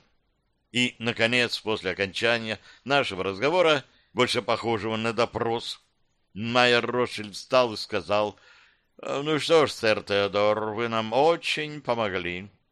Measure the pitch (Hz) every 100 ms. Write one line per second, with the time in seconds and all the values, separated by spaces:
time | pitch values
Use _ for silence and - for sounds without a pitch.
0 | _ _ _ _ _ _ _ 117 123 -
1 | 117 113 113 123 117 - 107 107 95 87
2 | 95 - 117 117 110 104 - - 120 139
3 | 120 92 98 95 135 180 165 143 - _
4 | _ 101 123 123 110 110 117 113 110 110
5 | 113 110 113 113 117 117 - - _ _
6 | _ _ _ 92 117 123 123 120 117 123
7 | 120 - 107 92 - 131 120 104 - 104
8 | 82 104 104 - - - _ _ _ -
9 | - 135 147 151 139 165 131 - 110 104
10 | - 101 101 101 104 107 107 107 117 113
11 | 110 120 156 165 - 156 151 151 131 117
12 | 104 92 87 90 107 _ _